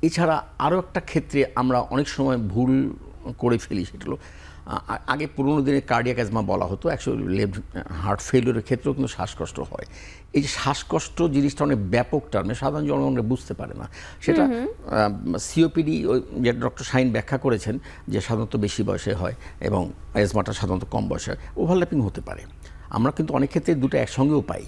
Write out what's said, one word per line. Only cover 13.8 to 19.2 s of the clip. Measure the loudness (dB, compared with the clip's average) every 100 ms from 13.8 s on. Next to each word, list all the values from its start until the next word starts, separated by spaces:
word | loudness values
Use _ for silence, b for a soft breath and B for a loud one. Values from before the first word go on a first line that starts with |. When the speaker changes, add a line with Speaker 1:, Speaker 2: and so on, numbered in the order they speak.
| -12 B B B
Speaker 1:
সেটা, | 2 4 4
Speaker 2:
হুম | 2
হুম। | -4 -6 -2 2 2 2 -2 -4
Speaker 1:
আ, |
সিওপিডি, | -2 4 4 4 0 0 2
ওই | 2 0 0
যে | 2
ডক্টর | 2 -2 -4
শাহিন | 0 2 4
ব্যাখ্যা | 2 0 0
করেছেন | 2 0 0 -4 B B -2
যে | -2
সাধারণত | 0 -2 0 0
বেশি | 0 0
বয়সে | -2 0 -2
হয় | 0